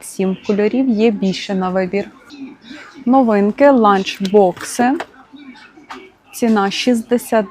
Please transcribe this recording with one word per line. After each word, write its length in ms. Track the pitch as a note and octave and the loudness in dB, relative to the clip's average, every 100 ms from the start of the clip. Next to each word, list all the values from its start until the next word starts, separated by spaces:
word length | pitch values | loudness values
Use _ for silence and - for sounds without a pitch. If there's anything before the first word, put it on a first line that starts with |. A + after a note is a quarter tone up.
| - | -6
сім. 320 | - F#3+ F#3 - | -6 -4 -4 -4
Кольорів 420 | G3+ G#3 A#3+ C4+ | 0 0 0 0
є 220 | G#3+ A#3 | 2 2
більше 440 | G3+ F#3+ F3 - F#3+ | 2 -2 -4 -4 -4
на 140 | F#3 | -2
вибір. 400 | F#3+ F#3 G3+ G3+ - - C#4 C4 - A#3 - - - - | -2 -2 -4 -8 -14 -20 -20 -20 -20 -20 -20 -20 -10 0
Новинки, 640 | C4+ A#3 G#3 G3+ - C#4+ | 2 4 2 0 4 4
ланчбокси. 1200 | C4 G#3+ G3 F#3+ - F#3+ G#3 F#3 F3 - - A#3+ D#4 - - - C#4+ C#4 A#3+ - - - - - _ _ | 6 4 2 -2 -8 2 4 4 0 -10 -2 -2 -2 -6 -16 -20 -20 -20 -20 -20 -20 -20 -20 -20 _ _
Ціна — 380 | - A#3 G#3+ G3 | -2 0 2 0
шістдесят 760 | - B3+ A#3 - A#3+ - A3+ G3 | -2 0 0 0 -4 0 -2 -2